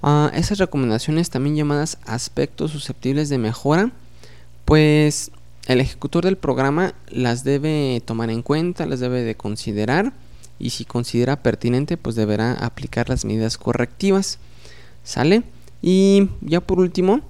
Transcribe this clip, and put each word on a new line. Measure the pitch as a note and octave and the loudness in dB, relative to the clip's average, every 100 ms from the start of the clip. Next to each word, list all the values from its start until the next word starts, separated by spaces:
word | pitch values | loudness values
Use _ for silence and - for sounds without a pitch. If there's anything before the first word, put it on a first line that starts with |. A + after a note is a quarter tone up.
Ah, | C#3+ D3 D3 | 4 4 4
esas | G#2+ E3+ G3+ | 0 -2 0
recomendaciones, | F#3 D3 B2+ A2 - D#3 E3+ | 0 0 0 0 0 0 0
también | B2 C#3 D3+ | -2 0 0
llamadas | D3 C#3+ D#3 - - | 0 0 -2 -6 -8
aspectos | A2+ - - C#3+ - D#3 | -8 -6 -4 -4 -2 -6
susceptibles | D3+ - C3 B2+ C#3 D3+ | -6 -10 -6 -2 -2 0
de | C#3 | 0
mejora, | A2 A2+ C#3 D#3 A3+ - - - - - - - | -2 -2 0 2 2 -4 -18 -18 -18 -18 -18 -8
pues | - D#3 D3+ D3+ D3+ D3 - - - - - | 4 6 8 6 4 2 -8 -14 -18 -16 2
el | B2+ | 2
ejecutor | C3 - C#3+ E3 | 2 -2 -2 0
del | F3 F#3+ | 2 0
programa | D3+ B2+ C3+ D3+ F#3 - - | 0 2 2 2 0 -4 -10
las | - B2 A#2+ | -2 0 0
debe | C3+ C#3 D3+ D#3 C#3 B2 | 0 0 2 0 0 -2
tomar | - A2+ A2+ | -2 -4 -2
en | A2+ | -2
cuenta, | A#2 D3 E3+ F3 D#3 | 0 0 0 -2 -4
las | C3+ | -2
debe | B2 B2+ | -2 0
de | A#2 | -2
considerar, | A2 G2+ G#2+ - G#2 G#2+ D3+ A3+ - - - - - | -4 -6 -6 -4 -2 0 2 0 -4 -18 -18 -18 -8
y | - | -8
si | - | -6
considera | A#2 A#2+ A#2+ A#2+ B2 C#3+ | -6 -4 -2 0 0 2
pertinente, | - G#2+ A#2+ B2 D3 E3+ | 0 0 0 0 0 -4
pues | B2+ A2+ | -4 -2
deberá | G#2+ G#2 A#2 | 0 2 0
aplicar | B2 A#2+ - C3 - B2 | -2 -4 -6 -6 -4 -2
las | B2+ | -2
medidas | G#2+ A2 A2 - | -2 -2 -2 -2
correctivas. | - A#2+ A#2+ - G3 F#3+ G3 - - - - - - - | -2 -2 -2 0 2 2 0 -8 -12 -18 -18 -18 -18 -18
¿Sale? | - - C3+ G#3+ A#3+ - - - | -8 0 4 4 2 -14 -18 -4
Y | E3+ F#3 G3 G3 G3 - | 2 4 6 6 4 0
ya | - E3+ | -2 -2
por | - F#3 | 0 2
último | F#3 F3+ F#3 A#3+ | 2 2 2 2